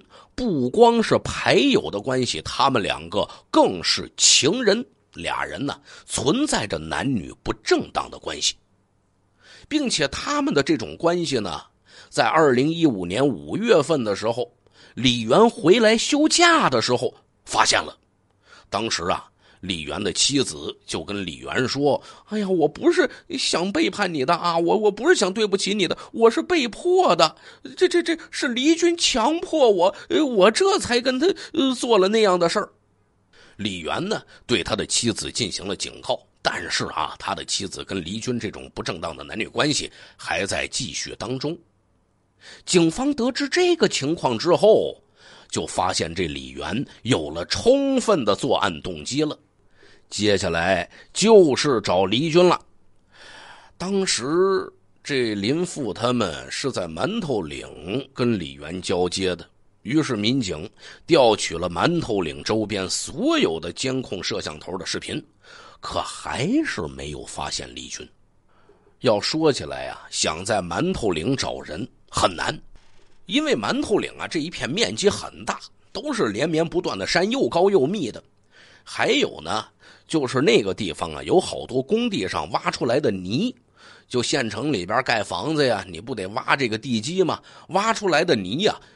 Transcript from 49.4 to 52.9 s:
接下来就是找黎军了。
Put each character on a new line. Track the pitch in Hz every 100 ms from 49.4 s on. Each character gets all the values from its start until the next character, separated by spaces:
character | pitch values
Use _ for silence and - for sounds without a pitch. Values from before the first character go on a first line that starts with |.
| _ _ _ _ - - _
接 | - 104 98
下 | 90
来 | 82 87 90 - - -
就 | - 208 214 160 120
是 | 147 117
找 | 101 90 95
黎 | 113 160
军 | 160 180
了。 | 156 - _ _